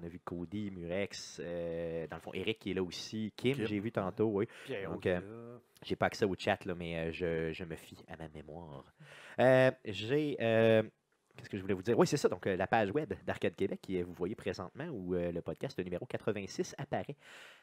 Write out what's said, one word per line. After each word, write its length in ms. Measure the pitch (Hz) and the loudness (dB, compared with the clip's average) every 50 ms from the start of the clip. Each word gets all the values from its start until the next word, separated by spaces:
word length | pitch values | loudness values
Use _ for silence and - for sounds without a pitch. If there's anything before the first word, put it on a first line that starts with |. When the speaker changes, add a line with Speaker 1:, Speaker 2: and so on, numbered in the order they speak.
| 85 | -6
Speaker 1:
a 40 | 85 | -10
vu 100 | 85 90 | -12 -12
Cody, 520 | - - 90 87 87 82 90 104 107 101 | -10 -10 -8 -8 -8 -6 -6 -6 -6 -6
Murex, 720 | 95 90 85 85 87 98 101 95 - - - - - - 73 | -8 -8 -6 -4 -2 -2 -2 -4 -6 -10 -12 -12 -12 -10 -8
euh, 600 | 85 87 87 85 85 82 82 85 82 82 82 82 78 | -6 -4 -4 -4 -4 -4 -4 -4 -4 -4 -6 -6 -6
dans 80 | 82 | -10
le 60 | 85 - | -12 -12
fond, 100 | - - | -10 -8
Eric 240 | 90 92 95 110 - | -4 -2 -2 -4 -4
qui 120 | - 101 90 | -4 -4 -2
est 20 | |
là 80 | 92 92 | -2 -2
aussi. 500 | 90 - - - - - 107 110 104 - | -2 -4 -8 -10 -8 -6 -6 -6 -6 -6
Kim, 180 | - - 123 135 | -2 0 0 0
Speaker 2:
Kim. 120 | 143 107 | 0 -2
Speaker 1:
j'ai 120 | 110 107 101 | -2 -2 -2
vu 120 | 98 117 - | -2 -2 -2
tantôt, 340 | 117 101 92 92 - 107 | -2 -2 -2 0 2 2
oui. 200 | 113 104 95 104 - - - - | 2 4 2 0 0 -4 -10 -10
Speaker 3:
Pierrot 300 | - 131 104 98 85 85 | -8 -6 -6 -6 -6 -6
Speaker 1:
Donc, 80 | 87 - | -2 0
Speaker 3:
qui 60 | 101 | 2
est 80 | 90 | 2
Speaker 1:
euh, 40 | 87 | 2
Speaker 3:
là. 380 | 92 101 110 117 117 117 120 120 - _ _ - - | 0 -4 -12 -14 -14 -14 -16 -18 -20 _ _ -18 -6
Speaker 1:
j'ai 140 | - 98 | -6 0
pas 100 | - - | 2 2
accès 180 | 92 - - 117 | 2 4 2 2
au 100 | 101 90 | 2 2
chat, 280 | - - 113 101 - - | 2 2 2 2 2 0
là, 100 | 95 87 | -4 -6
mais, 220 | 85 87 85 85 82 | -4 -4 -4 -4 -2
euh, 140 | 80 82 80 | -2 -2 -2
je, 400 | 78 90 85 82 80 82 80 80 | -2 0 0 0 0 0 -2 -4
je 120 | - 92 | -6 -8
me 120 | 82 80 | -8 -10
fie 220 | 73 - - - - - - | -10 -12 -16 -18 -20 -16 -16
à 80 | 85 | -14
ma 120 | 80 80 78 | -12 -12 -12
mémoire. 560 | 76 78 73 76 76 85 85 80 73 67 65 - _ _ - - - - - - - - | -12 -14 -14 -14 -14 -14 -12 -12 -14 -14 -16 -18 _ _ -20 -20 -20 -20 -20 -8 0 4
Euh, 300 | 120 131 131 131 131 127 127 - - | 6 8 8 8 8 6 4 2 -4
j'ai, 520 | - 104 95 107 110 135 151 156 147 135 - | -8 -8 -6 -2 0 0 0 0 0 -2 0
euh, 420 | 117 113 113 110 113 113 113 110 110 110 - _ _ _ _ _ _ _ _ - | 2 4 6 8 8 10 8 8 6 4 -4 _ _ _ _ _ _ _ _ -20
qu'est-ce 100 | - - | -12 -8
que 80 | - | -6
je 60 | 104 92 | -4 -2
voulais 120 | 95 101 | 0 -2
vous 80 | 90 92 | 0 2
dire ? 160 | - 120 107 | 4 6 6
Oui, 80 | 180 | 6
c'est 100 | - - | 6 4
ça. 120 | 143 - - | 2 2 2
Donc, 180 | 107 90 - | 0 2 0
euh, 100 | 107 95 | 0 2
la 100 | 87 95 | 2 2
page 240 | - - 117 110 98 | 4 4 4 4 4
web 240 | 95 147 156 107 95 85 - | 2 -2 -2 -2 -6 -6 -4
d'Arcade 300 | - 95 - - 101 90 | -6 -4 0 0 -2 0
Québec, 240 | - 98 95 185 196 | 0 0 -2 -2 -4
qui, 180 | - - 95 90 | -6 -4 -2 -2
euh, 60 | 87 | -2
vous 80 | 90 87 | -4 -4
voyez 220 | 82 90 95 110 | -4 -4 -4 -4
présentement, 520 | - - 101 90 - 95 90 - 113 143 175 | -4 -4 -6 -4 -4 -8 -8 -10 -10 -8 -8
où, 240 | 147 107 90 87 92 | -8 -6 -2 0 0
euh, 180 | 90 87 87 85 | 2 2 0 -2
le 80 | 85 | -2
podcast 380 | 82 - 80 - - 139 - - | -4 -6 -6 -6 -6 -6 -4 -6
numéro 260 | 92 90 90 85 - | -4 -4 -4 -6 -4
quatre-vingt-six 680 | - - 117 - - 104 104 98 95 - - 185 - - | -6 -6 -4 -2 -2 -2 -2 -4 -6 -6 -6 -6 -6 -6
apparaît. 400 | - - - - 107 92 - 143 - - - - - - - - - | -8 -6 -4 -4 -4 -4 -6 -10 -14 -16 -20 -20 -20 -20 -20 -20 -20